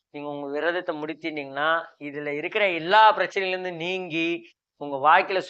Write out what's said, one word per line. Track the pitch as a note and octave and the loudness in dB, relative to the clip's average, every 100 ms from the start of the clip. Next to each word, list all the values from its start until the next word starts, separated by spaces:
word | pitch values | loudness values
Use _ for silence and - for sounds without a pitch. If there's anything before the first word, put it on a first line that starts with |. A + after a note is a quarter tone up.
| _ | _
நீங்க | D3 D3 | -12 -8
உங்க | C#3+ C#3+ | -8 -6
விரதத்தை | C#3+ D#3 F3 F3 D#3 | -2 -2 -2 -4 -6
முடித்திட்டீங்கன்னா, | D3+ D#3+ D#3+ D3+ C#3 C3+ D#3 E3 D#3+ - | -8 -8 -8 -8 -8 -2 0 0 -2 -12
இதுல | D3 C#3+ D3 | -12 -8 -6
இருக்கிற | C#3+ E3 G#3+ G3+ | -6 -4 0 0
எல்லா | E3 D#3+ G#3 A3 G3 | 0 4 6 8 6
பிரச்சனையில | F3+ - F#3+ | 0 0 0
இருந்து | F#3 F#3 | -2 -4
நீங்கி, | E3+ E3+ F#3 F#3 D#3+ E3 E3+ - _ _ _ | -6 -4 -4 -4 -2 -2 -4 -8 _ _ _
உங்க | C#3+ C#3 C#3+ | -8 0 6
வாழ்க்கையில | F3 G3+ F#3+ - | 6 4 -2 -4